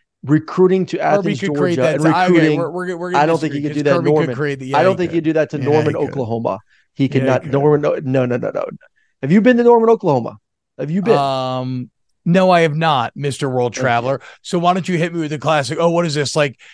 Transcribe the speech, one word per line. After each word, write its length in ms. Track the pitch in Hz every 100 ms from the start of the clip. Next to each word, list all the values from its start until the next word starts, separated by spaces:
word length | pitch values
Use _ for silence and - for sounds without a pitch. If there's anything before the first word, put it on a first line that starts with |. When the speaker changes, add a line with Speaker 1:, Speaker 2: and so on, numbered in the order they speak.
| _ _
Speaker 1:
Recruiting 600 | 120 151 156 - 185 190 180
to 120 | 165
Speaker 2:
Kirby 80 | 156
Speaker 1:
Athens, 340 | 156 196 190
Speaker 2:
could 140 | 190
create 220 | 147 143 165
Speaker 1:
Georgia, 60 |
Speaker 2:
that 120 | 127
Speaker 1:
and 100 | 135
Speaker 2:
ti-, 60 | 156
okay, 220 | 165 185
Speaker 1:
recruiting, 260 | 170 156 151
Speaker 2:
we're, 120 | 165
we're, 260 | 175 180 175
we're 140 | 180
gonna 100 | 143
Speaker 1:
I 40 | 151
don't 120 | 165
think 160 | 156
he 60 | 139
Speaker 2:
disagree, 220 | 147 147
Speaker 1:
could 20 |
do 60 | 147
Speaker 2:
'cause 20 |
Speaker 1:
that 40 | 131
in 0 |
Speaker 2:
Kirby 140 | 131
could 40 |
Speaker 1:
Norman. 220 | 151 135 117
Speaker 2:
create 220 | 147 135
the, 80 | 131
yeah, 120 | 139
Speaker 1:
I 40 |
don't 100 | 180
Speaker 2:
he 40 | 180
Speaker 1:
think 120 | 175
Speaker 2:
could. 40 |
Speaker 1:
he'd 100 | 165
do 80 | 160
that 180 | 156 151
to 80 | 147
Speaker 2:
Yeah, 60 |
Speaker 1:
Norman, 220 | 143 151 151
Speaker 2:
he 60 |
could. 180 | 156 143
Speaker 1:
Oklahoma. 480 | 139 113 113 117 95 - _ _
He 160 | - 135
could 140 | 135
Speaker 2:
Yeah, 20 |
he 60 | 131
Speaker 1:
not. 120 | 127
Speaker 2:
could. 100 | 156
Speaker 1:
Norman, 280 | 139 147 147
no, 140 | 143
no, 320 | - 147 131 123
no, 100 | 120
no, 140 | 104
no. 140 | - - - _ _ _ _
Have 100 | 135
you 80 | 196
been 160 | 226 240
to 60 |
Norman, 260 | 240 233 226
Oklahoma? 480 | 226 185 131 110 107 _ _ _ -
Have 120 | 143
you 100 | 180
been? 160 | 190 170
Speaker 2:
Um, 760 | 139 135 131 127 127 127 127 _ _ _ -
no, 220 | 180 185
I 120 | 175
have 120 | 165
not, 380 | 151 165 139 113
Mister 340 | - 139 123 139
World 240 | 127 123
Speaker 1:
Okay. 100 | -
Speaker 2:
Traveler. 380 | 131 120 123 135 - -
So 160 | - 180
why 160 | 175
don't 140 | 185 165
you 100 | 175
hit 160 | 170
me 60 | 170
with 100 | 151
the 80 | 147
classic? 400 | 143 151 123 160
Oh, 100 | 170
what 160 | 170 170
is 80 |
this? 200 | 147 139
Like, 240 | 156 147 - -